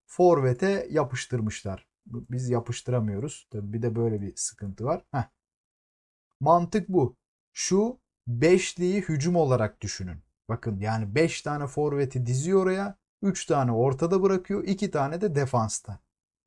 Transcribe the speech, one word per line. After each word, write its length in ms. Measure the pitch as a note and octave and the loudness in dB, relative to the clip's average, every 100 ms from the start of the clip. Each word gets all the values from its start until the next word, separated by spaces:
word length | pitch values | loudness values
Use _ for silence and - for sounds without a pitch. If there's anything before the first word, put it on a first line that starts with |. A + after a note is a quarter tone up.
| _ | _
forvete 840 | - F3+ D#3+ C3 B2 G3 G3 - | 4 6 8 4 2 0 0 0
yapıştırmışlar. 1000 | D3+ C3 B2+ - B2 G#2+ - G2+ F#2+ _ _ - | 0 0 -4 -4 -4 -4 -4 -8 -10 _ _ -12
Biz 440 | A#2+ A#2+ B2 B2 | -12 -8 -6 -2
yapıştıramıyoruz. 960 | A#2+ A2+ A#2+ - B2 G#2+ G2+ D3 - _ | -2 -2 -8 -2 -2 0 -4 -6 -10 _
Tabii 220 | G#2+ G#2 | -10 -6
bir 80 | A2+ | -4
de 140 | A#2+ A2+ | -2 0
böyle 260 | A#2 G#2 | 0 -2
bir 120 | G2 - | -6 -8
sıkıntı 500 | - - G2 G2 A#2+ | -10 -8 -12 -6 -4
var. 200 | F3+ - | -4 -4
Heh. 180 | C3+ - _ _ _ _ _ _ _ _ _ _ - | -6 -6 _ _ _ _ _ _ _ _ _ _ -4
Mantık 500 | C#3+ F3 E3+ G#3+ F3+ | 2 4 2 -2 0
bu. 260 | F#3 B2+ - _ _ _ | 2 2 -2 _ _ _
Şu 460 | - - F#3 A3+ B3+ _ _ - | -8 0 2 2 -4 _ _ -8
beşliyi 720 | A#2+ D#3+ F#3 - - F3+ G3+ | 2 6 6 4 -2 0 0
hücum 340 | F3+ D3+ D#3+ F3 | 0 -2 2 2
olarak 460 | D3 B2 G#2+ - | 2 2 0 -4
düşünün. 360 | G2+ - F2+ D#2+ _ _ - | -10 -8 -10 -10 _ _ -8
Bakın 300 | A2 A#2 G2 | -6 -4 -4
yani 360 | A2 A2+ G#2 B2+ | -2 -2 -2 0
beş 260 | E3 - | 0 0
tane 260 | D3+ D3 C#3 | -6 -4 -4
forveti 580 | D3 D3 C#3+ C3+ B2+ A#2+ | -2 -2 0 -2 -2 -2
diziyor 380 | C3 D#3+ F#3+ | -2 2 4
oraya. 340 | F#3 F#3+ G3+ - _ - | 4 0 -4 -10 _ -4
Üç 240 | G3 F#3+ - | -2 -2 0
tane 260 | D3+ B2+ | 2 2
ortada 500 | A2+ C3 C3+ E3+ F#3+ | 4 2 2 2 2
bırakıyor. 420 | F#3+ F#3+ F#3 G3+ | 2 0 0 -4
İki 280 | - G3 G#3 | -2 -2 0
tane 300 | D3+ C#3 E3+ | 0 -2 -2
de 140 | G#3 C#3+ | -2 0
defansta. 640 | C3+ B2 A2 - - G2 _ _ _ _ | 0 0 0 -4 -10 -18 _ _ _ _